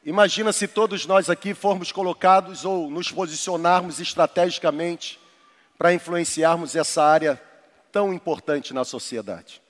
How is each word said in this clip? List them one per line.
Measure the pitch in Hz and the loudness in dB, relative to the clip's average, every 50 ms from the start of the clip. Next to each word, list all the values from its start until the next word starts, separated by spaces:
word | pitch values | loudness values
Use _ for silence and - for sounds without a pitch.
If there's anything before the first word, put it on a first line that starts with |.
| _ | _
Imagina | 147 160 202 208 185 - 202 220 214 202 | -2 4 4 4 4 4 0 0 0 0
se | - 202 | 0 -4
todos | 190 - 208 220 208 202 180 - | -2 0 0 0 0 0 -6 -2
nós | 165 190 196 170 - | 2 2 2 4 2
aqui | 175 - - 202 196 | -2 -2 -2 -8 -8
formos | - - 202 196 190 175 - | -2 -2 -2 -2 -2 -4 -8
colocados | - 190 190 180 175 _ - 185 190 190 185 175 190 - 139 | -6 -4 -4 -4 -4 _ 4 6 6 6 4 -2 -14 -8 -6
ou | 185 190 180 160 147 | -4 -4 -2 -4 -6
nos | 143 170 175 - | -6 -8 -8 -6
posicionarmos | - 165 190 160 156 - - 190 180 160 165 170 180 180 180 180 147 - | -6 -6 -6 -6 -6 -8 -6 -6 -6 0 2 4 4 4 2 -2 -10 -8
estrategicamente | 175 - - - 165 151 - 180 175 185 170 - - 165 147 151 170 175 170 160 - - - _ _ _ _ _ _ _ _ _ _ _ _ | -10 -8 0 2 0 2 4 0 0 0 0 -2 -2 -2 -2 0 -4 -6 -6 -8 -12 -16 -16 _ _ _ _ _ _ _ _ _ _ _ _
pra | _ - 175 180 | _ 4 4 4
influenciarmos | 175 - 165 175 170 165 - - 160 160 160 170 170 165 135 - | 4 0 -4 -4 -2 -2 -4 -2 2 2 2 2 2 -2 -4 -2
essa | 160 151 - - 165 151 | -2 -2 0 2 4 4
área | 151 156 160 156 151 135 127 - _ _ _ _ _ _ _ _ _ | 6 6 4 4 0 -2 -2 -8 _ _ _ _ _ _ _ _ _
tão | - 202 202 196 185 | -2 -2 0 0 -2
importante | 170 _ 170 151 - _ - 147 143 127 - 131 | -6 _ -6 -6 -4 _ -4 -4 -2 -4 -6 -6
na | 131 127 | -6 -6
sociedade. | - - 120 - - 127 113 104 98 92 82 - - - - _ _ | -4 -6 -12 -10 -8 -10 -8 -8 -8 -12 -12 -14 -20 -20 -20 _ _